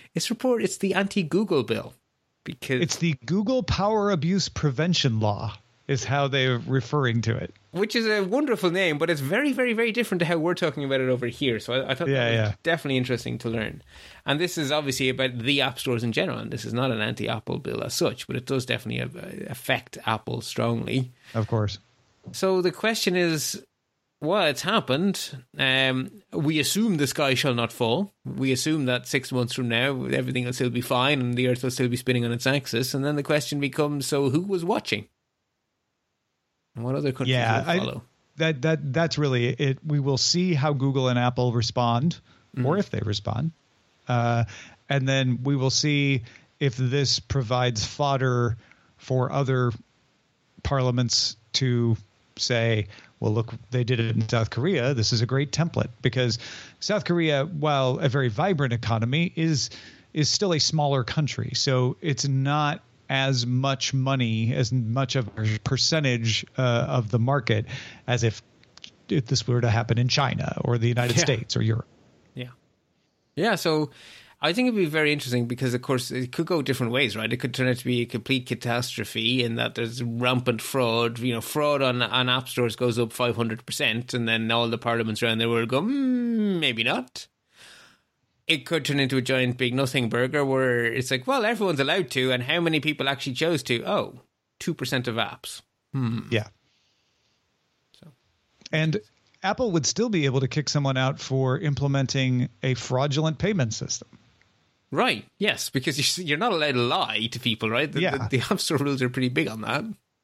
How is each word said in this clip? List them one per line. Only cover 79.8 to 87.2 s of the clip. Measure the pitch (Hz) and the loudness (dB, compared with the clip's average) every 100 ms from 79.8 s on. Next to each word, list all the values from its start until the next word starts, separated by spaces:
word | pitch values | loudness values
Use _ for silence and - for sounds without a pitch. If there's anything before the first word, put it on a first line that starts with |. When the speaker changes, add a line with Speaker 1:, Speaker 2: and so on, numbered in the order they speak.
| 117 123 | -6 -4
Speaker 1:
rampant | 120 117 123 127 127 113 | -6 0 2 2 0 -2
fraud, | - 135 120 113 117 120 | -2 0 2 2 0 -2
you | 127 | -4
know, | 113 | -4
fraud | - 151 147 143 | -4 -2 0 2
on, | 131 123 | 2 0
on | 110 127 123 | 0 0 0
app | 127 127 | 0 -2
stores | - 117 - | -2 0 2
goes | 123 113 | 0 2
up | 117 | -2
five | - 123 110 | 0 0 0
hundred | 117 110 - | -2 -4 -8
percent, | - 131 113 127 | -2 0 0 -2
and | 123 113 | -2 0
then | 113 113 | 0 2
all | 117 117 | 2 2
the | 117 | 0
parliaments | 120 117 113 104 | 0 0 0 0
around | 117 113 | 0 2
the | 117 | 2
world | 117 120 | 2 2
go, | 135 | 0
"Mm, | 214 277 262 247 240 226 208 175 | 0 0 2 2 0 0 2 2
maybe | 143 113 | 0 0
not." | 120 214 254 - | 0 -2 -4 -14